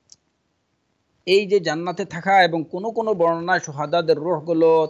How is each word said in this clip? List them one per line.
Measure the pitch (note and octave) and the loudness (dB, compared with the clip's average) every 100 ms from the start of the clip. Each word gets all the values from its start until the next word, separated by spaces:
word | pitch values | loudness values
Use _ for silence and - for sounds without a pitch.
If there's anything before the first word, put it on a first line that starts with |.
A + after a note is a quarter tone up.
| _ _ _ _ _ _ _ _ _ _ _ _ - | _ _ _ _ _ _ _ _ _ _ _ _ 0
এই | G3 G3+ | 2 2
যে | G3+ | 0
জান্নাতে | E3 D3+ F3+ F3 | 0 -4 -6 -8
থাকা | G3 E3+ F#3 G3 | -8 -6 2 4
এবং | F3 E3 D3+ | 4 2 -6
কোনো | F3+ A3 | -8 -6
কোনো | A3+ A3 | -4 -2
বর্ণনায় | G3 E3 E3 E3+ F#3+ | 0 0 0 -2 -4
সুহাদাদের | - C#3+ D3+ E3+ E3 D3 | -4 -8 -4 -2 0 0
রূহগুলো | D#3+ D#3+ D#3 E3 E3 D#3+ | 0 -4 -2 2 4 4